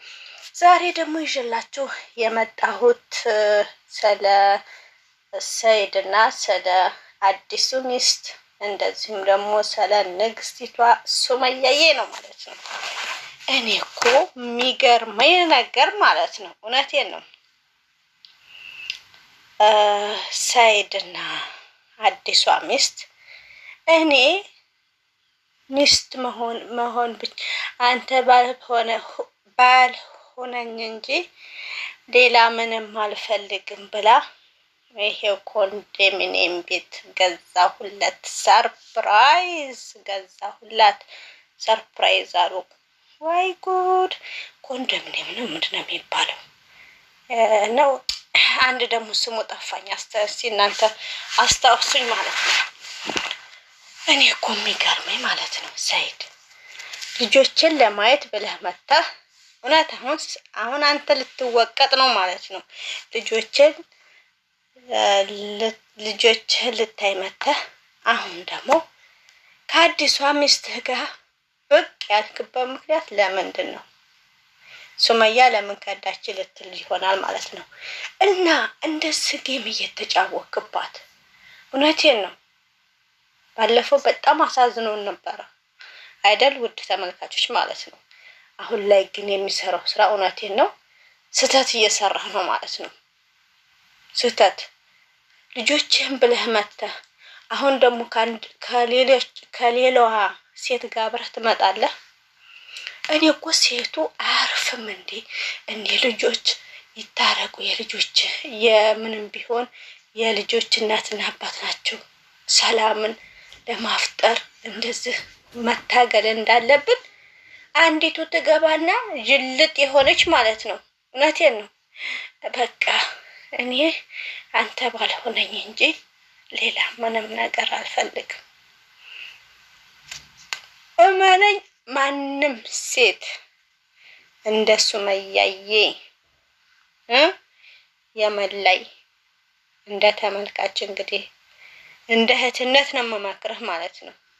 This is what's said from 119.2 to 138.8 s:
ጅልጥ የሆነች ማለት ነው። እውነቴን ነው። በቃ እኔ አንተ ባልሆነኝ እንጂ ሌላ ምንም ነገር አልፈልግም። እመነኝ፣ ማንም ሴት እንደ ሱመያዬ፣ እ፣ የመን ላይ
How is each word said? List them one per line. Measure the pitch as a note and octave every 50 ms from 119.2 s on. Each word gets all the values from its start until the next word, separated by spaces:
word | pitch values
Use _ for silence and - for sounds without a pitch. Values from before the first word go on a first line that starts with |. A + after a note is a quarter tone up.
| G#3+
ጅልጥ | A3 C4+ C#4 B3+ C4 C4 C4 D#4 D#4 -
የሆነች | - C#4+ C4+ C4+ D4 C4+ C#4+ F4+ - - F4
ማለት | D#4+ C#4+ A#3 A3 A3 A3 -
ነው። | A3+ F#3+ G3+ - _ _ _ _ _ -
እውነቴን | B3+ C#4 D#4 D#4 - E4+ D4 A#3+
ነው። | G#3 G#3 G3+ _ _ _ _ _ - - - - - - - - _ - A3 -
በቃ | B3+ A#3+ - - _ - - - - - - - - - - - - - - -
እኔ | - B3 B3 B3 B3+ D4+ E4 D#4+ - - _ - - - - - - - _ -
አንተ | A3+ A#3 A3 - - C4 A#3+
ባልሆነኝ | A3+ A3 A3 G3 - - - A#3+ A3 G#3+ G3+ - G#3+ G3+
እንጂ | - G#3 A3 - A#3 D4 D#4+ - - _ _ _ _ _ _ _ _ -
ሌላ | - - A3 A3+ A3+ - - - -
ምንም | A#3+ A#3 A3+ A3+ A3+ G#3+ A3 A3
ነገር | A3+ A#3 A#3 - - A3+ - -
አልፈልግም። | - - - - - - - - - - - - - - _ _ _ _ _ _ _ _ _ _ _ - - - - - - - - _ _ _ _ _ _ _ _ _ _ _ _ _ - - - - _ _ - - - - - - _ _ _ _ _ _ -
እመነኝ፣ | E4+ F#4+ F#4+ F#4+ F#4+ F#4+ F#4 F#4 G4+ G#4 G4+ G4+ - _ _ _ _ -
ማንም | B3+ C#4 C#4 C#4 C#4+ C#4+ C#4 C#4 C#4 C#4 D4 D4 C4 A3 - - - -
ሴት | - - - C4 B3 G3 F3 - - - - - - _ _ _ _ _ _ _ _ _ _ _ _ - - _ _ _ _ _ -
እንደ | G#3+ G#3+ G#3+ A3 A3 G#3+ G#3+
ሱመያዬ፣ | - - - G#3+ G3+ G3 G3 G3 G3 G3 G3 G3 G3+ G3 G3 F#3+ G3 G3+ G#3+ G#3+ G3+ D3+ - - - - _ _ _ _ _ _ _ _ _ _ _ _ _ _ _ _ _ _ _ -
እ፣ | A#3 B3+ D4+ F4 F#4+ - _ _ _ _ _ - - _ _ _ _ _ _ _ _
የመን | A3 G#3+ G#3 G#3 G3+ G3+ F#3+ G3+ G3+
ላይ | G3 F#3 F#3 -